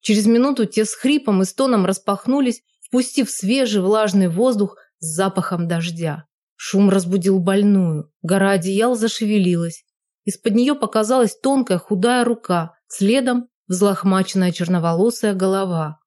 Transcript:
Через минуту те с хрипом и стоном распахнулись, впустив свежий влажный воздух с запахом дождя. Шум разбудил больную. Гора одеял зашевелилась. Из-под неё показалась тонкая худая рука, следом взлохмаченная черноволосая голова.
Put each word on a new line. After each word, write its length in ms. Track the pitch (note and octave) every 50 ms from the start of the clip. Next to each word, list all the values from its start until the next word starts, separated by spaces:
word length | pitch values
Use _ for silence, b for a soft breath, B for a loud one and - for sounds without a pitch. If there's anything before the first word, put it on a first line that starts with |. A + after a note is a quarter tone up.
Через 260 | _ - G#3+ G#3 G#3
минуту 400 | G#3+ A#3 A#3 B3 C#4 C#4 B3+ A3+
те 180 | F#3+ - A3 G#3+
с 100 | G#3 -
хрипом 480 | - - C4 D4 D4+ C4+ - G3+ F#3 F#3+
и 20 |
стоном 400 | F#3 - - C4+ C4 B3 G#3 F#3
распахнулись, 760 | F#3 F#3+ - _ - G3+ G3 - - C4 C#4+ C#4 B3 A#3 - _ _ _ _
впустив 500 | - - - B3 B3 - - - B3 -
свежий 520 | - - - F#3 A#3+ C#4 C4 A3+ G#3 G#3 F3+
влажный 460 | F#3+ G#3 A3 G#3+ G#3 F3+ G3+ F#3+ F3+
воздух 480 | E3 F3+ A#3 C4 B3 G3+ G#3 G3 - b b b b _
с 140 | - D#3+ D#3
запахом 540 | D#3+ F#3+ G3 F#3 F#3 F3+ - F#3+ E3+ E3+ E3+
дождя. 560 | E3+ E3 E3 E3+ E3 E3 E3+ D#3+ D3 D#3+ - _ _ _ _ _ _
Шум 340 | _ - - - F#3+ G3+ G3+
разбудил 480 | F#3 G3 F3+ F3 F#3 G3+ E3+ F#3+ F#3+ F#3+
больную. 760 | F3 F3+ G3 G3 G#3 G3+ G3+ F#3+ F#3 E3+ D#3 D3+ D3+ _ _ _ -
Гора 300 | E3 F#3+ G3 G3 G3 G3
одеял 440 | F#3+ E3 F#3 G3 G3+ A3 B3 B3+
зашевелилась. 880 | A3+ A3 A3+ - - A3+ G#3 G#3+ G#3 F#3+ F3+ F3+ E3+ E3+ E3+ E3 - _ _ _ _ _ _ _ _ _
Из-под 300 | G#3 F#3+ - _ A#3+ G3
неё 200 | A3+ B3 C4+ D4
показалась 640 | C#4+ A#3 G#3 - A3 G#3+ G#3 B3+ C4 A#3+ G#3+ - _
тонкая 400 | - C4 C#4 C#4 B3 - F#3+ F3
худая 460 | - - G#3 F#3 F#3 A#3+ B3 B3 A#3+
рука, 500 | A#3+ A#3 A#3 _ - F#3 E3+ E3 D#3+ _ _ _ _
следом 600 | - - G3 G3 A#3 C#4 B3+ C4 B3 B3 A#3+ _ _ _ _ _
взлохмаченная 840 | F#3 F3+ G3+ G3+ G3 - - G3 F#3+ F#3+ F#3+ - - F#3+ F#3 F3+ E3+
черноволосая 840 | - F3 E3 F#3 F3 D#3+ E3+ E3 E3+ F#3+ A#3 A#3 - - G#3+ G3+
голова. 640 | F#3 F#3 F#3+ F#3+ G3 F#3+ F#3 F3 E3 D#3 D3+ D#3 _ _